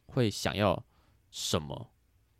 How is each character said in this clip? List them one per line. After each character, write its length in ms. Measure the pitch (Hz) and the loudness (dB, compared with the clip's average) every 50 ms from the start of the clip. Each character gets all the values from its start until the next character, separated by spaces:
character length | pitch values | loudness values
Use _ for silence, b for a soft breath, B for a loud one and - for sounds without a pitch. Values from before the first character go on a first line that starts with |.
| _ | _
会 220 | - - 135 120 104 | -4 0 2 2 2
想 260 | - - - 82 - | 2 0 -2 -2 0
要 240 | 95 104 95 - - - _ _ _ _ _ _ _ _ _ | 2 4 4 4 2 -2 _ _ _ _ _ _ _ _ _
什 280 | - - - - - 87 | -10 -8 -2 0 0 0
么。 280 | 76 71 - - - - _ _ _ _ _ _ _ _ _ | 0 -4 -8 -10 -12 -14 _ _ _ _ _ _ _ _ _